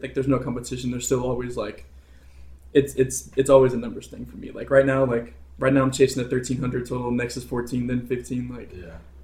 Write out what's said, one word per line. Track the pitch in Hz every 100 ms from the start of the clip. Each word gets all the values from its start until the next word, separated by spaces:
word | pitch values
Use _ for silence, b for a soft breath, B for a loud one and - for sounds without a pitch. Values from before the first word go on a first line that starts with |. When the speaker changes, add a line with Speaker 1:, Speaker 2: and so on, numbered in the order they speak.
Speaker 1:
like, | 131
there's | 135 131
no | 123
competition, | 131 123 - 127 123
there's | 123 -
still | 127
always, | 127 123 123 117
like, | 104 - - - b b b b b b -
it's, | 147 135 -
it's, | 131 - - -
it's | 135
always | 135 127
a | 117
numbers | 117 - -
thing | - 123
for | -
me. | 135
Like, | - -
right | 139 135
now, | 135 131
like, | 117 117 - - -
right | 131
now | 139
I'm | 131
chasing | 131 135 -
a | -
thirteen | 127 127 127
hundred | 123 127 123
total, | 127 123
next | 120 120 131
is |
fourteen, | 120 120 120 127 120
then | 123 120
fifteen, | 123 - 123 123
like, | 120 - 95
Speaker 2:
Yeah. | 85 82 - -